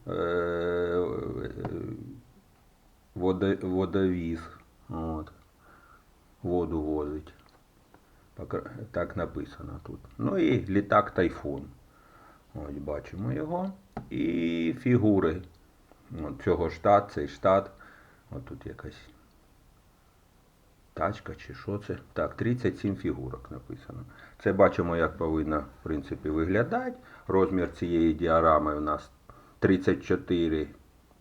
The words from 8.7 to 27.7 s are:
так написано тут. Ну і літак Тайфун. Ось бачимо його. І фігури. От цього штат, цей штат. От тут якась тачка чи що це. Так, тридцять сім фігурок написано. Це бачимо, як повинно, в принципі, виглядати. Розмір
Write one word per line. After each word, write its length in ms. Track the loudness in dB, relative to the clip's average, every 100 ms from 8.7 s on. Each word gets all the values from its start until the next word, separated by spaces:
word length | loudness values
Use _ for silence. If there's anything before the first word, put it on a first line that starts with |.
| -12 -8
так 260 | -4 -4 -4
написано 640 | -6 -6 -10 -10 -12 -12
тут. 160 | -12 -14 -14 -6
Ну 200 | -2 2
і 280 | 2 2 2
літак 440 | 0 4 4 4
Тайфун. 520 | 2 0 0 -6 -8 -10 -16 -20 _ _ -20 -20 -20 _
Ось 240 | -12 -10 -8
бачимо 540 | -6 -8 -8 -8 -4
його. 400 | -4 -4 -4 -4 -8 -14 -14 -8
І 640 | -4 -2 0 0 0 0 0
фігури. 640 | 4 6 6 6 4 0 -6 -18 _ _ _ -20 -16 -10
От 200 | -10 -4
цього 280 | 0 2 0
штат, 400 | 0 6 6 4
цей 180 | -4 -6
штат. 420 | 0 4 4 2 -6 -20 -20 -20 _ -16
От 140 | -14
тут 220 | -12 -12 -12
якась 320 | -12 -14 -16 -20 -20 _ _ _ _ _ _ _ _ _ _ _ _ _ _ _ _ _
тачка 400 | -2 -2 -2 -10
чи 200 | -14 -14
що 240 | -12 -6 -6
це. 200 | -6 -10 -8
Так, 220 | -4 -4
тридцять 440 | -2 -2 0 0 -2
сім 180 | -2 -2
фігурок 540 | -2 -4 -6 -10 -12
написано. 480 | -14 -14 -16 -14 -16 -16 -18 -20 -4
Це 100 | 2
бачимо, 440 | 6 6 6 0 2
як 200 | 0 0
повинно, 440 | 0 0 0 -2 -4 -8
в 20 |
принципі, 480 | -6 -4 -4 -6 -2
виглядати. 680 | 0 2 2 2 -2 -4 -8 -14 -14 0
Розмір 460 | 4 4 4 0